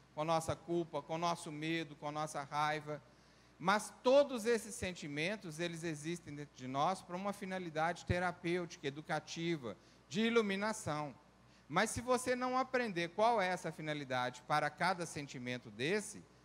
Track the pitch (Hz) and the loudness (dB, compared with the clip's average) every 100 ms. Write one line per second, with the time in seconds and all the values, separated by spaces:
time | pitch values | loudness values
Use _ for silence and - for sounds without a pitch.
0 | - - 156 165 156 147 - 170 165 147 | -16 -4 2 2 2 -6 -2 -2 -2 -6
1 | 143 160 170 165 170 147 160 165 156 147 | -4 -2 0 -2 -4 -6 -2 -2 -4 -8
2 | 147 151 156 151 135 147 151 156 147 147 | -6 -4 -4 -4 -4 0 2 0 -4 -8
3 | - - - - - - 175 208 202 - | -10 -20 -20 -20 -20 -4 2 2 0 0
4 | 254 277 269 254 214 233 220 - 190 175 | 6 8 6 2 2 2 0 -6 -6 -6
5 | 160 143 175 208 175 151 175 165 170 147 | -6 -2 -2 -2 -6 -4 -4 -2 -4 -4
6 | 151 170 151 147 143 - 127 135 160 190 | -4 -6 -8 -12 -12 -10 -4 2 2 2
7 | - 175 202 202 190 185 175 151 160 175 | -4 -6 -4 -4 -4 -4 -4 0 0 0
8 | - 180 180 170 170 180 170 - 143 143 | 0 0 0 -2 -2 0 -2 -4 -6 -6
9 | 156 151 - 170 170 160 117 92 - - | -4 -4 -4 -4 -2 0 -4 -8 -14 -20
10 | - 139 226 233 208 196 214 214 170 151 | -6 2 4 4 4 2 0 -2 -2 -2
11 | 147 117 - - - - - 165 220 - | -4 -8 -20 -20 -20 -20 -2 2 2 0
12 | 240 247 247 247 254 254 254 254 240 170 | 2 2 2 0 2 2 2 2 0 0
13 | 170 190 220 233 185 180 165 - 156 151 | -2 4 4 6 4 0 -4 -6 -4 -4
14 | 135 127 123 123 - 151 147 - 180 185 | 0 0 0 -2 2 2 2 2 0 2
15 | 165 156 143 139 123 123 120 104 139 208 | -2 -6 -8 -8 -4 -6 -6 -4 0 0
16 | 202 92 82 - | -2 -12 -18 -20